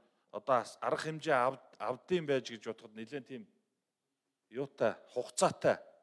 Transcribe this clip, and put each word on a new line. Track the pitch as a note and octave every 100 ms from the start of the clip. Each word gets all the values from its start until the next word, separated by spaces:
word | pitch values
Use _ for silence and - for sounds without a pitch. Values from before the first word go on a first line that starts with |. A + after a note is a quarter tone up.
| _ _ _
одоо | G#2 - B2+
ас-, | G#2+ -
арга | A#2 D3 D3+
хэмжээ | D#3+ D#3 C#3
авд-, | B2 C3+ - -
авдсан | G#2+ B2 - F3+ D3+
байж | C3+ A#2
гэж | A#2 A#2
бодоход | G#2+ A#2 G#2+
нэлээд | A2+ C#3+ B2+
тийм | B2+ G#2 _ _ _ _ _ _ _ _ _ _
юутай, | A2+ C3+ - A#2 F#2+ -
хугацаатай, | - - - D#3 - D3+ G2 - -